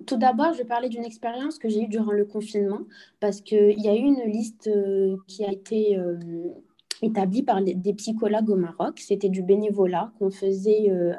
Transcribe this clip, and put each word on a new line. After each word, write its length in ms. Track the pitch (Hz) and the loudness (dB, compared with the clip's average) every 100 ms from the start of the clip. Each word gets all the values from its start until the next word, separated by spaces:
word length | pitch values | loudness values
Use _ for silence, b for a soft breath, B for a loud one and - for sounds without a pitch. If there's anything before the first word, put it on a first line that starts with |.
| - | -4
tout 120 | 247 | 2
d'abord, 340 | 254 240 320 | 2 4 2
je 60 | 330 | 0
vais 100 | 233 | -4
parler 220 | 240 247 | -4 -4
d'une 160 | 233 233 | -6 -10
expérience 520 | - 233 247 294 - | -8 -8 -6 -8 -6
que 120 | 226 | -2
j'ai 140 | 214 | -2
eue 40 | 214 | -2
durant 240 | 214 208 | -2 0
le 140 | 208 208 | 0 -2
confinement 560 | 214 214 208 196 214 - B B B | -4 -6 -2 -2 -4 -10 B B B
parce 180 | 208 196 | -4 -4
qu'il 400 | - 214 208 208 | 0 6 6 6
y 80 | 214 | 2
a 80 | 220 | 2
eu 60 | |
une 200 | 285 262 226 | 4 2 0
liste, 420 | 220 220 - 214 | -4 -6 -6 -2
euh, 480 | 208 196 196 190 190 - | 0 0 0 0 -2 -8
qui 180 | - 202 | -6 -4
a 40 | |
été, 480 | 196 - 220 208 190 | -6 -4 0 2 0
euh, 200 | 175 170 170 170 170 - - _ - - | -2 -6 -8 -8 -10 -12 -20 _ -16 -4
établie 400 | 220 214 190 220 | -2 0 0 0
par 200 | - 196 | 2 2
les, 120 | 190 | 0
des 200 | 185 190 | 0 -2
psychologues 560 | 202 226 220 208 214 220 | -4 -4 -2 0 0 2
au 80 | 190 | 0
Maroc. 420 | 170 - 220 - | 0 -2 -6 -6
C'était 300 | - 202 196 | -4 -2 0
du 140 | 190 | 0
bénévolat 680 | 185 202 214 202 185 175 226 - | 2 2 2 2 2 0 -4 -4
qu'on 100 | 196 | -4
faisait, 600 | 190 196 196 208 214 208 | -2 -2 0 2 4 4
euh, 240 | 180 175 | 2 0